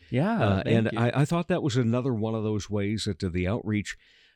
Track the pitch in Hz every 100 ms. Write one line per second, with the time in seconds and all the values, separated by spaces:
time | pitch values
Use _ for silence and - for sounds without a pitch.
0 | - 123 185 226 110 95 - - 110 117
1 | 120 - 147 170 175 170 131 120 117 120
2 | 127 113 110 113 107 107 - 104 101 107
3 | 107 95 95 87 90 117 104 104 95 -
4 | _ _ _